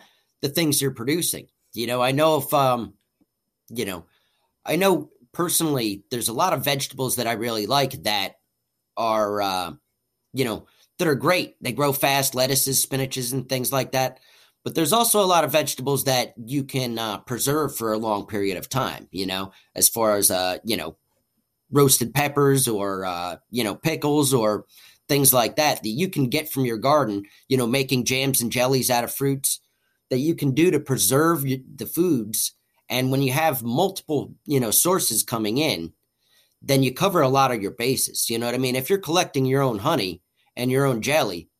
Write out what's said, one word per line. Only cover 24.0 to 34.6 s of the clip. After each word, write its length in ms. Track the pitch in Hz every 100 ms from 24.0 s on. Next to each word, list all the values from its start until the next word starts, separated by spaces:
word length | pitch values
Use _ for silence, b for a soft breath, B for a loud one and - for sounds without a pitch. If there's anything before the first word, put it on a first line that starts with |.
| 147 147 135
or 300 | 131 107 101 - b b b -
things 240 | 143 135
like 240 | 127 113 -
that, 260 | 151 127
that 60 | 107
you 200 | 110 185
can 200 | 165 131
get 220 | 147 151
from 140 | -
your 140 | 131 113
garden, 460 | 120 151 123 101 101 B -
you 80 | 131
know, 100 | 120
making 380 | 131 135 135
jams 360 | 120 131 135 135
and 120 | 120
jellies 380 | 123 123 135 120
out 140 | 120
of 100 | 117
fruits 460 | - 139 139 - - _ _ _ _ _
that 80 | 131
you 160 | 147
can 180 | 165 143
do 180 | 131 170
to 100 | 156
preserve 640 | 147 127 - 135 160 170
y-, 160 | 139 131 - -
the 100 | 107
foods. 680 | - 180 139 107 110 - - _ _ -
And 220 | 120 131
when 120 | 135
you 100 | 139
have 300 | 135 160 143
multiple, 720 | 117 123 190 190 - 147 101 - -
you 140 | 139